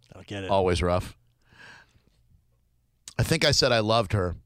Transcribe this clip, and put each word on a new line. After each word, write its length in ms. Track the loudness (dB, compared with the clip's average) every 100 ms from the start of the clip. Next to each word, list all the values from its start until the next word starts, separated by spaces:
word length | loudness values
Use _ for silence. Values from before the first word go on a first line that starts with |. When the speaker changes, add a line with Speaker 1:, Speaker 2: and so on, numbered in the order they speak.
| -20
Speaker 1:
I'll 80 | -20
get 200 | -14 -10
it. 60 | -2
Speaker 2:
Always 320 | 0 2 2
rough. 340 | 0 0 -4 -12 _ _ _ -20 -20 -20 -20 _ _ _ _ _ _ _ _ _ _ _ -12 -4
I 40 |
think 220 | -2 0
I 60 | 2
said 200 | 2 2
I 60 | 2
loved 340 | 2 0 0
her. 240 | -2 -2 -6